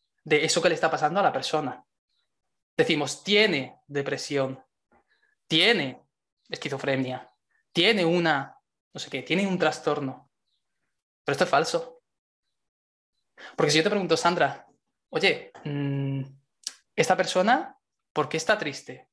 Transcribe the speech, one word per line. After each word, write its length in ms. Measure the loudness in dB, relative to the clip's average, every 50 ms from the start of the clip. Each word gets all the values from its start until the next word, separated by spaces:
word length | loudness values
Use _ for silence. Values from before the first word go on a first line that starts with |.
| _ _ _ _ -2
de 220 | 2 2 2 2
eso 160 | 2 0 2
que 80 | 2 2
le 60 | 2
está 140 | 2 0 0
pasando 300 | 0 0 0 0 2 2
a 40 | 2
la 80 | 2
persona. 540 | 0 -2 -4 -2 -2 -2 -2 -4 -8 -10 -16 _ _ _ _ _ _ _ _ _ _ _ _ _ _ _ _ _ _
Decimos, 480 | 0 2 2 2 0 0 -4 -6 -6 -2
"Tiene 560 | 2 4 4 4 4 2 -2 -4 -6 -12 _ _
depresión, 760 | -8 -6 -6 -4 -4 -4 -6 -6 -4 -2 -2 -2 -2 -4 -10 -16 _ _ _ _ _ _ _ _ _ _ _ _ _ _ _ _
tiene 540 | 0 2 4 4 4 4 2 0 -4 -8 -12 _ _ _ _ _ _ _ _ _ -12
esquizofrenia, 840 | -10 -8 -6 -6 -6 -4 -2 -2 -2 -2 -2 -4 -6 -10 -12 -16 _ _ _ _ _ _ _ _
tiene 340 | 0 2 2 4 4 2 2
una, 540 | 2 2 2 2 2 0 0 -2 -6 -12 _ _ _ _ _ _ _ -16
no 60 | -14
sé 100 | -12 -10
qué, 120 | -10 -8
tiene 240 | -4 -2 -2 0 0
un 140 | 0 0 0
trastorno". 720 | 0 0 0 -2 -2 -4 -2 -2 -4 -6 -8 -10 -16 _ _ _ _ _ _ _ _ _ _ _ _ _ _ _ _ _ _ _ _
Pero 100 | -2 0
esto 100 | 2 2
es 60 | 4
falso. 520 | 4 2 2 2 0 -4 -4 -6 -16 _ _ _ _ _ _ _ _ _ _ _ _ _ _ _ _ _ _ _ _ _ _ _ _ _ _ _ _ -20 -20 -8 -4
Porque 160 | 0 0 2
si 60 | 2
yo 60 | 2 2
te 60 | 2
pregunto, 280 | 0 0 0 0 0
"Sandra, 500 | 2 2 2 2 2 0 0 -2 -6 -18 _ _ _ _ _ _ _ _ _
oye, 420 | -4 0 2 0 0 0 -6 -16 -18 -12 -10
mm, 580 | -8 -6 -4 -4 -2 -2 -2 -4 -4 -4 -6 -6 -10 -14 _ _ _ _ _ -14 -14 -14 _ _ _ -2
esta 200 | 0 2 2 2
persona, 600 | 2 0 0 0 0 2 2 2 2 0 -4 -14 _ _ _ _ _ _ _ -4
¿por 160 | -4 -2 -2
qué 80 | -2
está 200 | -2 0 0 0
triste? 520 | 0 -2 -6 -8 -10 -12 -16 -16 -18 -18 _